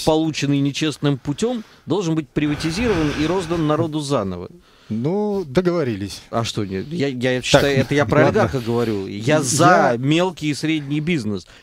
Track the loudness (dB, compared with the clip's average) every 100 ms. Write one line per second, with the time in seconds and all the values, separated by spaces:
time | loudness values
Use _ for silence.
0 | 2 2 2 -2 0 0 0 -2 -4 -2
1 | -2 -2 -4 -2 -2 -2 -8 -16 -4 -2
2 | 0 -2 -2 -2 -2 -2 -4 -2 0 2
3 | 0 0 0 0 -2 0 0 0 0 -2
4 | -2 0 -2 -6 -10 -16 _ _ -8 -4
5 | -2 -2 -2 -4 -2 0 2 0 0 -2
6 | -6 -10 -6 -4 -4 -4 -4 -6 -6 -4
7 | -4 -2 0 0 4 4 6 2 2 2
8 | 4 4 4 4 0 0 -2 0 0 -2
9 | -4 -6 0 0 2 4 6 6 4 0
10 | 2 2 2 -2 -4 -2 -2 -2 -2 -2
11 | 0 -2 -2 -6 -8 -20